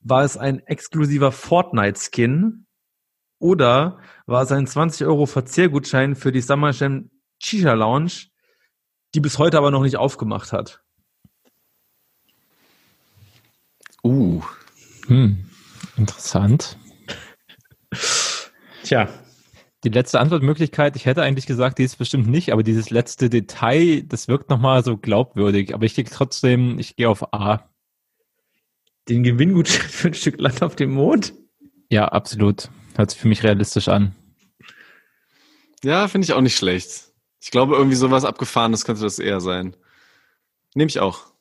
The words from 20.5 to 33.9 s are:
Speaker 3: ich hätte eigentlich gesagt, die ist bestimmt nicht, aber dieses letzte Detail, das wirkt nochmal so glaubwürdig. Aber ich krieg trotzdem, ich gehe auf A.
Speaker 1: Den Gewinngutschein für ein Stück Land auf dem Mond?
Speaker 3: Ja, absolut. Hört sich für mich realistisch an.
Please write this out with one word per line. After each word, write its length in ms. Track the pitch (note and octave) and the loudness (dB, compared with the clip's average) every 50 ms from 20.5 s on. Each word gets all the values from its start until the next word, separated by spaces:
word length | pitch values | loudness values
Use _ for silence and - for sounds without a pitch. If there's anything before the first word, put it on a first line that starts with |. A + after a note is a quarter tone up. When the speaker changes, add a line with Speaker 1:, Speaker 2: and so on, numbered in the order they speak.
| D#3 D3+ E3 C#3+ - - D3 C#3+ C#3+ | 0 0 -2 -4 0 0 0 0 0
Speaker 3:
ich 100 | C3 - | -2 -2
hätte 160 | B2+ C3 E3 D#3 | -2 0 0 0
eigentlich 240 | C3+ C3+ C3+ B2+ | 0 -2 -4 -4
gesagt, 320 | - C3+ A#2 B2 C3 C3 - | -6 -2 0 0 -2 0 0
die 60 | C3 | -2
ist 120 | B2+ - | -2 -2
bestimmt 320 | _ B2+ - - C#3 A#2+ G#2+ | _ -8 -4 -2 0 0 2
nicht, 240 | B2 E3 F3 - A2+ | 0 0 0 0 0
aber 100 | A2 A2 | 0 2
dieses 280 | A2 A2 A2+ A2 - | 2 0 0 -2 0
letzte 380 | A2+ A#2 A#2+ - - - C3 A#2+ | 0 0 0 -2 -2 -2 -2 0
Detail, 760 | A2+ A#2 G2+ - - - - A2+ B2+ D#3 E3+ F3 D#3+ C#3+ - | 2 0 -2 -2 -8 -4 -2 0 2 4 4 4 2 0 -2
das 260 | - - A#2 - - | -6 -10 -10 -4 -2
wirkt 200 | A#2+ C#3 - - | -2 -4 0 -2
nochmal 340 | C#3+ B2 A#2 C3 C3 B2+ A#2+ | 0 2 2 4 4 2 2
so 120 | B2 A#2 | 0 -4
glaubwürdig. 800 | G#2 - - G#2+ G#2 C3 B2+ _ G2+ G2+ G2+ G2+ G2+ G2 F#2+ - | -4 -2 0 2 2 0 0 _ 0 0 2 2 2 0 -2 -4
Aber 100 | G#2+ A2 | -2 -2
ich 100 | A2 - | -2 0
krieg 160 | - B2 - | -2 -6 -6
trotzdem, 680 | - - C#3 B2+ - - - B2+ B2 B2 B2 B2 A#2+ A2+ | -2 -4 -4 -4 -2 -2 2 2 2 4 2 0 -2 -4
ich 180 | A#2+ - - | -10 -12 -6
gehe 120 | - A#2+ A#2 | -2 2 2
auf 240 | G#2+ - - - - | 2 0 -2 -8 -6
A. 340 | G#2 G2+ G#2 G#2+ A#2 _ _ _ _ _ _ _ _ _ _ _ _ _ _ _ _ _ _ _ _ _ _ _ _ _ _ _ _ _ - | -4 0 0 -2 -2 _ _ _ _ _ _ _ _ _ _ _ _ _ _ _ _ _ _ _ _ _ _ _ _ _ _ _ _ _ -2
Speaker 1:
Den 140 | A#2+ A#2+ B2 | 0 2 2
Gewinngutschein 640 | B2 A#2+ A#2+ C#3+ F3+ G3 F3 D#3+ - - - - - | 2 4 4 4 4 4 2 2 2 0 -2 -2 -6
für 200 | - - - F3+ | -10 -2 -2 -2
ein 60 | D#3 | -2
Stück 260 | - - - - - | 0 -4 -4 -4 0
Land 220 | - C#3 - - F3+ | -2 -2 -2 0 -4
auf 120 | E3 - | -4 -2
dem 160 | - C#3+ C3+ C3+ | -2 -4 -2 0
Mond? 420 | C3+ C#3 G3+ D#4 A3+ G3 - - - _ _ _ _ _ - _ _ _ _ | 2 2 2 2 2 0 -4 -10 -18 _ _ _ _ _ -20 _ _ _ _
Speaker 3:
Ja, 180 | A2+ G#2+ G#2 - | 2 2 2 2
absolut. 600 | - G#2 G2+ - - G#2+ G#2 G2+ G2+ - - - - - - - - | 0 -2 -4 -4 -2 0 2 2 2 0 -6 -18 -20 -20 -20 -12 0
Hört 140 | - G#2+ G2+ | 0 0 0
sich 100 | - - | 0 -2
für 80 | - A#2+ | 2 2
mich 140 | G#2+ - - | 2 2 2
realistisch 440 | A2 G#2 G2 G#2 - - G#2+ - | 2 2 2 0 -2 -2 -4 0
an. 260 | - | 2